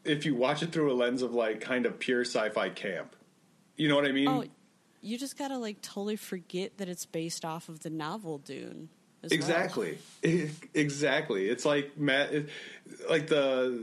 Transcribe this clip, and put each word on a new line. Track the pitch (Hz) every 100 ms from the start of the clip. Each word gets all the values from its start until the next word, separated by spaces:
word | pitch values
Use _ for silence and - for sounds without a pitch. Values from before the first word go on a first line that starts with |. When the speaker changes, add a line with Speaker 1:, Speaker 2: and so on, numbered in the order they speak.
Speaker 1:
if | - 147 156
you | 123
watch | 127 151
it | 165
through | 165 147
a | 123
lens | 120 127
of, | 123
like, | 120 113 107
kind | - 127 117
of | 98
pure | - 123 120
sci-fi | 123 107 110 95
camp. | 85 104 85 - - _ _ _ _ _ -
You | 151
know | 143
what | 143
I |
mean? | 135 143
Speaker 2:
Oh, | 151 - - _ _ _ _
you | 202 233
just | 269 -
gotta, | 277 269
like, | 226 208
totally | - - 202 214
forget | - 190 170 180 190 -
that | 190
it's | 175 -
based | 165 165 - 165
off | 160 -
of | 156
the | 165
novel | 156 151 208 185 147
Dune | 143 135 123 - 160 _ _ _
as | 160
well. | 160
Speaker 1:
Exactly. | 147 165 185 139 92 76 - -
<laughs> | - 170 151 151 -
Exactly. | 165 147 139 147 139 139 101 95
It's | 120 151
like | 147 143 -
Mad, | 143 135 143
it, | 147 151 - - - - - -
like, | 165 151
the, | 151 135 131 127 123